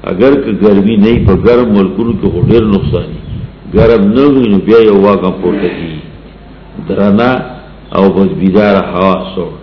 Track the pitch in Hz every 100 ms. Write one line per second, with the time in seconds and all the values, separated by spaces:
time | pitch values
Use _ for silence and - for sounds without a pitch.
0 | 92 92 131 143 117 92 104 101 98 110
1 | 107 117 - - 110 120 117 101 95 -
2 | 117 101 98 - - 113 107 98 - 87
3 | - - - - - - - 107 113 113
4 | 101 117 143 135 117 98 90 113 110 101
5 | 101 95 92 90 90 98 90 - 82 78
6 | 76 - - - - - - - 80 95
7 | 101 101 123 127 - - - - - 87
8 | 98 90 95 78 95 95 104 98 85 90
9 | 95 90 92 95 82 78